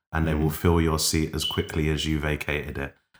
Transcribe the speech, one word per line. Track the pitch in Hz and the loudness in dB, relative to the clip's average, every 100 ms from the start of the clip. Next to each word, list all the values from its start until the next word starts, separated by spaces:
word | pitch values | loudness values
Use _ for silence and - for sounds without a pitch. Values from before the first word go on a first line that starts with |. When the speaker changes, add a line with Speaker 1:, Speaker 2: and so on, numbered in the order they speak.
| _ | _
Speaker 1:
and | 82 80 | -2 0
they | |
Speaker 2:
Mm. | 76 | 2
Speaker 1:
will | 78 | 0
fill | 78 90 85 | 2 4 4
your | 80 78 | 4 2
seat | - 80 78 78 | 0 0 0 -2
as | - | -4
quickly | - - 82 78 | -4 -4 -2 0
as | 76 76 | 0 0
you | 78 | 0
vacated | 76 73 - 73 73 69 | 0 -2 -2 -4 -4 -6
it. | 69 - _ | -8 -10 _